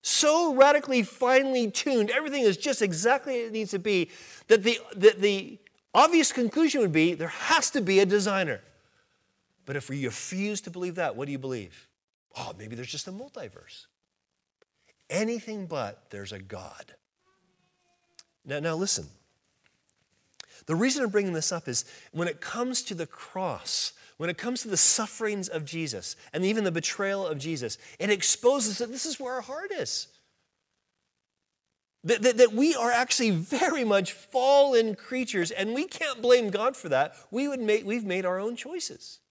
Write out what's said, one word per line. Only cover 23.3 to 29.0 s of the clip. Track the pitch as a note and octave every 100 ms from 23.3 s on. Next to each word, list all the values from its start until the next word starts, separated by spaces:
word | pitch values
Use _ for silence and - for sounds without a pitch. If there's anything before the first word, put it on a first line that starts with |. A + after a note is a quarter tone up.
| F#3 F#3 A2+ - - - - - _
when | E3
it | F3
comes | A#3+ B3
to | A3+
the | F#3
sufferings | - - G#3+ - A3 G#3 F3+
of | E3 D3
Jesus | E3 D#3+ G#2+ - - -
and | D3+ F#3
even | A3
the | G3
betrayal | E3 D#3+ - G3 G3 F#3
of | D3+
Jesus, | D3 D#3 A#2+ - - -
it | G3+
exposes | G3+ - - B3 C#4 G#3+ G3
that | A#3+
this | B3+